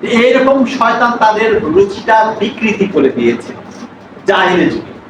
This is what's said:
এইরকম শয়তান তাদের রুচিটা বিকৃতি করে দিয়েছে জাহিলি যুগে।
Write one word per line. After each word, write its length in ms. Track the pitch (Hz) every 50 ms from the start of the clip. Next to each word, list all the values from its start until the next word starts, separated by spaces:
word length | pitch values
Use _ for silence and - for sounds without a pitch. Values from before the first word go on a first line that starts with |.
| - 233
এইরকম 580 | 226 226 240 254 247 262 262 269 277 277 254
শয়তান 460 | 226 - - 226 233 233 240 247 233 233 233
তাদের 440 | 220 220 220 214 220 226 214 - -
রুচিটা 720 | 151 160 185 202 202 - - - 226 220 220 220 214 220 -
বিকৃতি 460 | 202 233 - - 226 220 202 - 196
করে 240 | 208 - 151 139 131
দিয়েছে 440 | - 127 117 120 120 - - - - - - - - - - - - - - - - - - -
জাহিলি 380 | 196 185 185 180 180 180 -
যুগে। 280 | - - - - - - - -